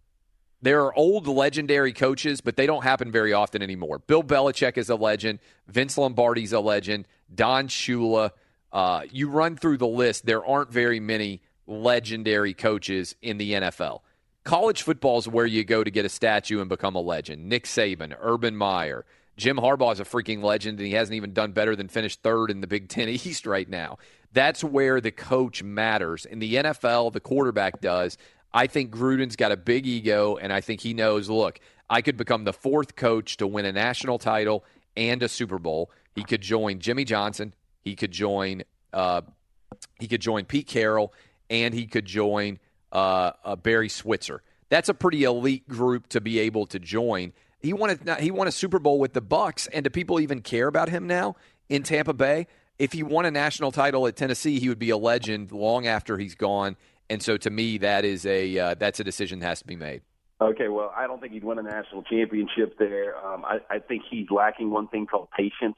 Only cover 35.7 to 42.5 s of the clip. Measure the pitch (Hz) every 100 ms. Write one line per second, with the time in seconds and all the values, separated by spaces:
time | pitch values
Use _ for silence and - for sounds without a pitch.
35.7 | 78 85 _ _ 104 101 113 92 113 107
36.7 | 95 101 127 131 107 104 104 107 - _
37.7 | _ 98 95 101 90 104 98 95 95 -
38.7 | _ _ 95 92 87 - _ _ _ -
39.7 | - - - 113 117 117 107 92 143 139
40.7 | 117 110 110 104 - _ _ - 117 117
41.7 | 117 110 120 95 104 104 104 101